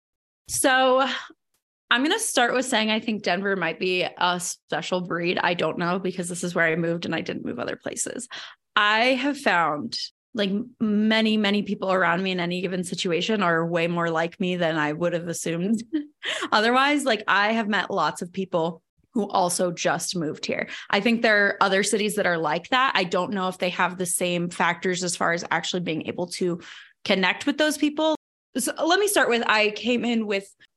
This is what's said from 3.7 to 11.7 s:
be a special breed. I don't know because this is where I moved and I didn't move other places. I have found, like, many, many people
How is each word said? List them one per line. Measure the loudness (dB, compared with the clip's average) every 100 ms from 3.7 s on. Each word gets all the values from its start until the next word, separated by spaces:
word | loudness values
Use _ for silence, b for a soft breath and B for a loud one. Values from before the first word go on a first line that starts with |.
| -2
be | -2 0
a | -2 0 0 0
special | -4 -10 -6 -6 -2 -4
breed. | -2 -2 0 2
I | 0
don't | 0 -2 -2
know | -2 0
because | -2 -6 -6
this | -6
is | -4
where | 0 0
I | 0
moved | -2 -2 -4
and | -6
I |
didn't | -6 -8 -8
move | -6
other | -6 -6
places. | -8 -6 -6 -8 -12 B B B _ 0
I | 2 4 2
have | 2 0 0
found, | 2 2 2 0 -6 -8 -12 _ _
like, | -2 0 -2 -6 -4
many, | 0 2 4 4 4 2
many | 2 2
people | 0